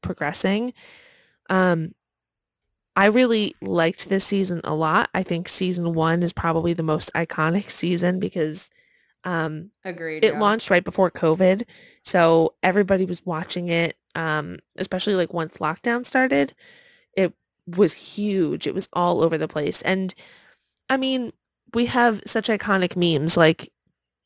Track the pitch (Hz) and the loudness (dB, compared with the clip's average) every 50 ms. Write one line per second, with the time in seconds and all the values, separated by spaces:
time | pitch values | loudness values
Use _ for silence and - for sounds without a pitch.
0 | - - 175 - 151 147 156 - - 190 196 214 240 247 - - - - - - | -8 -8 -6 -4 -4 -4 -2 0 0 0 0 0 -2 -4 -8 -12 -18 -20 -20 -20
1 | - - _ _ _ _ _ _ _ - 190 185 185 180 175 165 160 175 - _ | -20 -20 _ _ _ _ _ _ _ 0 2 4 4 4 2 0 -2 -6 -10 _
2 | _ _ _ _ _ _ _ _ _ _ _ _ _ _ _ _ _ _ - 185 | _ _ _ _ _ _ _ _ _ _ _ _ _ _ _ _ _ _ 2 4
3 | 196 208 214 254 254 233 233 214 208 - - _ - 196 185 170 165 170 190 - | 4 6 6 6 4 4 4 2 0 -2 -4 _ -6 -2 0 2 2 0 0 -4
4 | - - 196 196 190 - 202 196 190 180 175 165 - - 156 151 160 156 165 208 | -4 -2 -2 -2 0 0 0 0 0 -2 -4 -4 -4 -4 -2 -2 0 2 2 2
5 | - - - 185 185 - 170 165 180 - - - 185 180 180 175 170 170 165 160 | 0 0 -2 -4 -4 -2 -4 -4 -4 -6 -6 -4 -2 -2 -2 -2 -2 -2 0 2
6 | 160 160 165 175 175 170 - - - 165 160 165 165 175 170 170 160 156 151 - | 2 2 2 2 0 -2 -2 -2 -2 0 0 0 0 0 -2 -2 0 0 0 -2
7 | - - - 165 170 - - - 156 160 170 202 208 - - - - 175 180 170 | -2 -4 -4 -4 -4 -4 -2 -2 0 0 0 0 -2 -6 -8 -4 -2 -2 0 0
8 | 180 180 185 185 196 190 - 180 151 156 156 185 - - _ _ _ _ _ _ | 0 0 0 0 -4 -4 -4 -4 -4 -4 -4 -8 -12 -16 _ _ _ _ _ _
9 | _ _ _ _ - 185 175 165 160 160 156 156 170 202 _ _ - 190 175 165 | _ _ _ _ -8 -4 -4 -2 -2 -4 -6 -8 -12 -16 _ _ -12 -12 -10 -8
10 | 165 160 156 156 180 208 147 180 208 202 214 220 - - 190 175 185 - - - | -8 -10 -2 0 0 2 2 2 2 2 0 0 0 2 2 2 2 0 0 2
11 | 190 170 - - - 160 160 180 185 185 190 208 233 - - - - - _ _ | 2 2 2 2 2 2 4 4 4 4 4 2 -2 -8 -14 -20 -20 -20 _ _
12 | - - - 180 170 165 165 165 160 - - _ - 185 180 208 196 180 196 185 | -6 0 2 4 6 6 6 6 4 2 0 _ 0 2 2 2 2 2 2 0
13 | 190 180 180 - - 180 165 156 175 - - 175 175 175 170 165 170 160 - _ | 0 -2 -6 -8 -8 -8 -6 -6 -6 -8 -8 -6 -4 -2 0 0 0 -2 -4 _
14 | _ _ - 165 165 160 156 151 147 170 90 - - _ _ - 185 - - 185 | _ _ -8 -6 -4 -2 -2 -2 -4 -6 -10 -16 -18 _ _ -8 -6 -4 -4 -4
15 | - 220 202 185 170 - - 170 160 156 - - 170 151 165 - - 240 233 240 | -2 0 0 0 0 -2 -4 -6 -6 -6 -6 -4 -4 -4 -4 -2 -2 -2 -2 -2
16 | 247 - - 262 254 254 277 277 - 269 - _ _ - - - _ _ _ _ | -2 -2 0 0 2 2 2 2 0 0 -4 _ _ -20 -20 -20 _ _ _ _
17 | _ _ - 190 190 165 - _ _ _ _ _ _ 180 170 180 208 160 - - | _ _ -2 0 0 0 -2 _ _ _ _ _ _ -4 2 2 4 2 2 -2
18 | - - - 208 208 208 196 190 170 147 147 165 - - - 202 196 - - 175 | -14 -12 -8 -6 -4 -2 0 0 0 0 -2 -4 -6 -6 -6 -6 -8 -4 -2 0
19 | 175 175 175 - 165 165 165 151 156 160 - 156 143 180 180 - - - 190 190 | 0 2 2 2 2 2 0 -2 -4 -4 -4 -4 -4 -4 -4 -4 -2 -2 -2 -2
20 | 190 185 - - - - - - _ _ _ _ _ _ _ _ _ - 262 262 | -2 -4 -8 -12 -20 -20 -20 -20 _ _ _ _ _ _ _ _ _ -4 -2 -2
21 | 262 262 262 254 240 - - _ _ _ _ _ _ _ - 233 240 233 - 254 | 0 -2 -2 -2 -4 -6 -12 _ _ _ _ _ _ _ -2 -2 0 0 2 4
22 | 240 240 220 196 - - - 226 214 - 220 202 - 214 202 - 180 175 - 180 | 4 4 2 0 -4 -4 -4 -2 -2 -2 -2 -2 0 0 0 2 0 0 0 0
23 | 175 170 160 139 147 165 - 175 165 156 165 - - - _ _ _ _ _ _ | 2 2 2 2 2 2 4 6 6 6 4 2 -4 -20 _ _ _ _ _ _
24 | _ _ _ _ _ | _ _ _ _ _